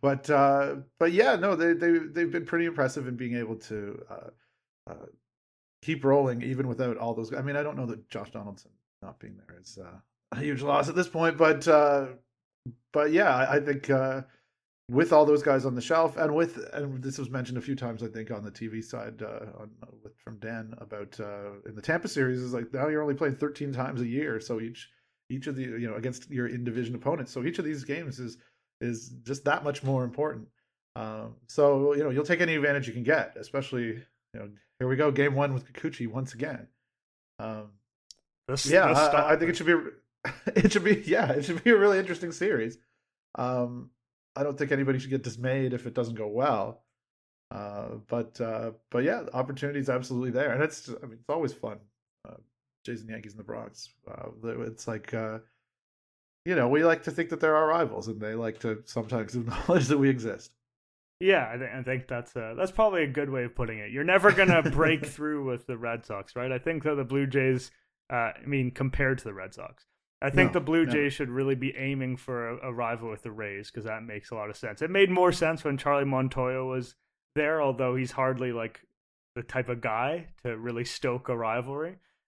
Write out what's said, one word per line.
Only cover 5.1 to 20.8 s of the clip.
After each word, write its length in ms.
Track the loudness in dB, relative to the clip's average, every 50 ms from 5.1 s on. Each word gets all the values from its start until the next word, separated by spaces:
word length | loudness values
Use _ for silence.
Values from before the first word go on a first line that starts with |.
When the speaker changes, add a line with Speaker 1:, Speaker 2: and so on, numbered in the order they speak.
| -20 _ _ _ _ _ _ _ _ _ _ _ _ _
Speaker 1:
keep 240 | -6 -6 -6 0 4
rolling 360 | 4 6 6 6 2 0 -2 -4
even 260 | -4 -2 -2 -2 -2
without 260 | -2 -2 -2 -2 -2
all 160 | -2 -4 -4 -4
those. 200 | -4 -4 -6 -6
I 80 | -6
mean, 160 | -4 -2 -2
I 40 | -2
don't 140 | -4 -4 -4
know 120 | -6 -6
that 200 | -6 -8 -10 -12
Josh 240 | _ -10 -10 -10 -10
Donaldson 400 | -12 -12 -12 -12 -14 -16 -20 _ _ _ _ _ _ _
not 180 | -18 -18 -18 _
being 160 | -20 -20 -20
there 220 | -20 -20 -20 -20 -20
is, 180 | -20 -20 -20 -18 -18
uh, 140 | -18 -20 -20 _ _ _ _ _ _
a 80 | -8 -4
huge 220 | -2 -2 -2 -2
loss 260 | 0 2 2 2 2
at 80 | 2 0
this 140 | 0 -2 0
point, 280 | 0 0 2 2 6
but, 300 | 6 6 6 6 6 6
uh, 380 | 8 8 8 8 8 6 4 2 -2 -8 -16 _ _ _ _ _ _ _ _ _ -16 -16 _ _ _ 0
but 180 | 2 2 4
yeah, 240 | 4 6 6 6 6
I, 220 | 4 4 4 4
I 20 | 2
think, 300 | 2 2 -2 -2 0 2
uh, 320 | 2 2 2 0 -2 -6 -8 -12 _ _ _ _ _ _ _ _ _ _ _ 0
with 200 | 2 2 4 8
all 140 | 8 8 8
those 160 | 8 6 4
guys 240 | 4 2 2 2 2
on 80 | 0 -4
the 80 | -4
shelf, 340 | -2 0 2 2 2 2 0
and 200 | 0 0 0 2
with, 240 | 2 2 0 -2 -8 -12 -10 -8
and 280 | -8 -6 -6 -8 -8
this 160 | -8 -8 -6
was 140 | -6 -8 -6
mentioned 260 | -6 -6 -6 -6 -8
a 40 | -8
few 140 | -6 -6 -6
times, 280 | -6 -6 -8 -8 -8 -10
I 40 |
think, 220 | -10 -10 -10 -10 -8
on 140 | -8 -10 -10
the 80 | -12
T 160 | -12 -12 -12
V 160 | -8 -8 -10 -10
side, 400 | -10 -10 -10 -10 -12 -12 -12 -12
uh, 160 | -10 -10 -12 -12 -14 -14 -16
on, 120 | -18 -18 -20 _ -20 -20 -20 -20 _
with, 120 | -20 -20 _
from 180 | _ -18 -16
Dan 380 | -12 -10 -10 -10 -10 -10 -12 -16
about, 420 | -18